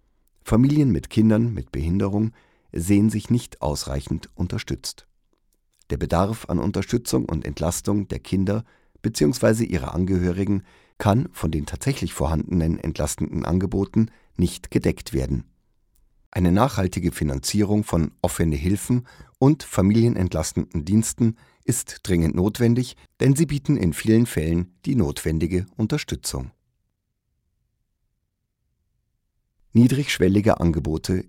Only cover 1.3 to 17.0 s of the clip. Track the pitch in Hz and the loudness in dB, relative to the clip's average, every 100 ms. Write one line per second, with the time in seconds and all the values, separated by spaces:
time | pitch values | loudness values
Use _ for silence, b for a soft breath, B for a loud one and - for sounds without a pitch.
1.3 | 110 117 113 - 65 80 98 101 101 110 | 4 2 -4 -8 -4 -2 0 0 0 -2
2.3 | b b b b - 87 101 107 107 - | b b b b -6 2 4 4 0 0
3.3 | 120 - - 73 71 - 69 - 78 - | -2 -2 -8 -6 -4 -4 -6 -4 -8 -8
4.3 | - 90 - - - - - - _ _ | -6 -4 -4 -6 -8 -10 -14 -20 _ _
5.3 | _ _ _ _ _ - 67 78 85 101 | _ _ _ _ _ -8 -4 0 0 0
6.3 | 117 - - 85 - - - - 127 - | -2 -4 -2 -2 -2 -2 -4 0 -2 -2
7.3 | 80 - 73 82 - - 104 95 - - | -4 -6 -4 -4 -2 -2 -2 -2 -8 -2
8.3 | 95 95 110 b b b b 120 - 147 | 0 0 -2 b b b b -6 0 0
9.3 | 127 113 110 - 87 - 85 92 92 90 | 2 2 2 0 -2 -4 -2 0 0 0
10.3 | 90 98 98 b b b b 104 113 - | 0 0 -2 b b b b 2 2 0
11.3 | - 80 76 71 - 135 139 87 - 71 | -4 -4 -2 -4 -6 -4 -4 -4 -2 -2
12.3 | 80 - 90 80 - 82 - 73 - - | 0 0 0 0 -2 -4 -4 -4 -4 -4
13.3 | - - 90 95 92 98 - 110 b b | -4 -2 0 0 -2 0 0 0 b b
14.3 | - 90 - - - - - - 67 65 | -2 -2 -2 -4 -2 0 -2 -4 -4 -2
15.3 | 65 - _ _ _ _ _ _ _ _ | -4 -6 _ _ _ _ _ _ _ _
16.3 | - 87 95 131 - 92 92 | 0 2 4 2 0 -2 -2